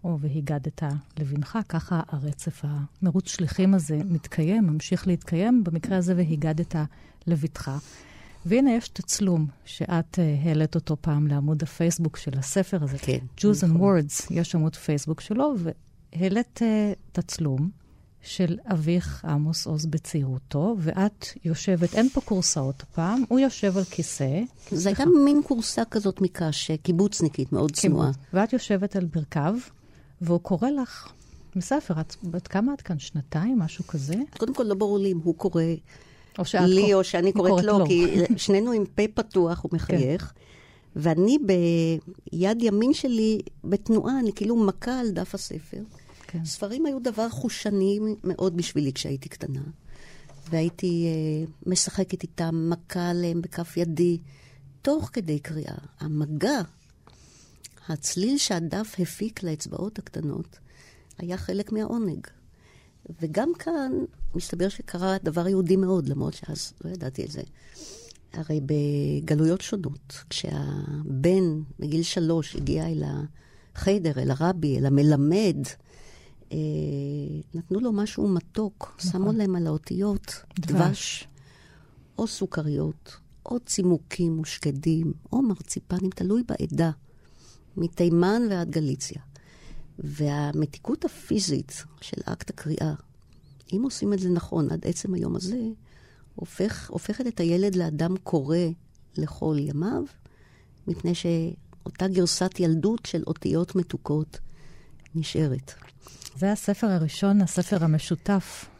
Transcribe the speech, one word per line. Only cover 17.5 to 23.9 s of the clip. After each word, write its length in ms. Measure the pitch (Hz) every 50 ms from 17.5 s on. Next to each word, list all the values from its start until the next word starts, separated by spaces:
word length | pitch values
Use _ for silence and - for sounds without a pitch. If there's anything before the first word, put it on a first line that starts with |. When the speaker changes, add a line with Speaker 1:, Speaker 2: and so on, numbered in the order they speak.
| 131 131 147 185 - - - - - - - _ _ -
Speaker 1:
של 360 | - - - - 185 165 170 214 - 226
אביך 520 | 196 165 151 160 175 180 170 - - 131 -
עמוס 420 | - 151 147 151 156 165 - -
עוז 200 | - 156 151 156
בצעירותו, 920 | 160 147 160 - - - 156 139 131 131 131 - - - 143 156 208 233 202
ואת 480 | 160 156 - 185 190 208 208 - - - - - -
יושבת, 500 | 160 165 - - - 185 170 175 170 -
אין 140 | 214 233 269
פה 120 | - 277
כורסאות 640 | - - 220 185 - - - 160 135 135 139 -
הפעם, 420 | - - - - 165 175 214 254 254 -
הוא 100 | 233 262
יושב 380 | 269 269 - - - 196 180 196
על 60 | 190
כיסא. 560 | 180